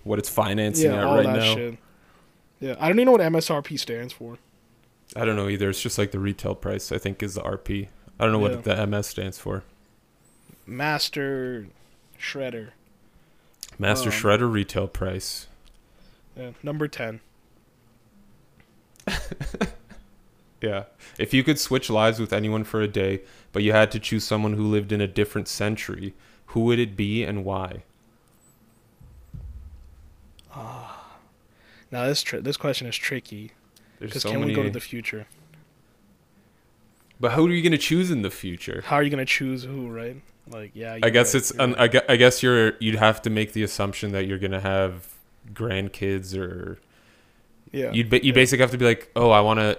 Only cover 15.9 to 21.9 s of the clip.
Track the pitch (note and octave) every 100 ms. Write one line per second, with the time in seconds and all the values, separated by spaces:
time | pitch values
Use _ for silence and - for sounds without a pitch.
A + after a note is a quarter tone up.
15.9 | _ - _ _ - B2 A#2+ C#3+ D3+ D3+
16.9 | - A#2 A2 _ _ _ _ _ _ _
17.9 | _ _ _ - _ _ _ _ _ _
18.9 | _ - - - - - - G#3 - -
19.9 | - - - _ _ _ _ A2 G2 G2
20.9 | _ - - A2 C3+ C3 D3 - B2+ -